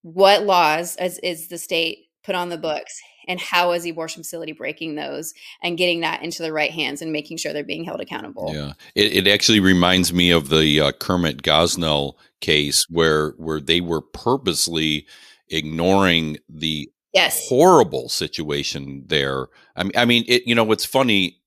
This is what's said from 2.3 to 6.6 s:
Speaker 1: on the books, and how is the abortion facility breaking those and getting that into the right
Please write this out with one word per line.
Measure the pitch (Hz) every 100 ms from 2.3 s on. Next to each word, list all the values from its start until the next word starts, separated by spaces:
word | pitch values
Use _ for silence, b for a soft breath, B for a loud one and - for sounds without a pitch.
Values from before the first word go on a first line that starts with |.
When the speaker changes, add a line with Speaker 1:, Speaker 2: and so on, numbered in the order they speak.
Speaker 1:
on | 185 175
the | 165
books, | 160 151 - - b b -
and | 180
how | - 180 180
is | 175
the | 170
abortion | 165 160 -
facility | 160 165 156
breaking | 151 135 156 160 151
those | 143 143 160 B B B
and | 175 170
getting | 180 170
that | 160 165
into | 165 170
the | 160
right | 156